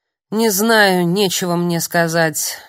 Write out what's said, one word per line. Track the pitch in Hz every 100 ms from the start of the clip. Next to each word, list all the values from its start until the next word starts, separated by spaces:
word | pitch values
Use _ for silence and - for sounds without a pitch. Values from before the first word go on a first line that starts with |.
| _ _ -
"Не | 214 226
знаю, | 190 226 220 202 180 170
нечего | 190 190 - 180 175
мне | 175 165
сказать". | - 175 170 165 160 147 - -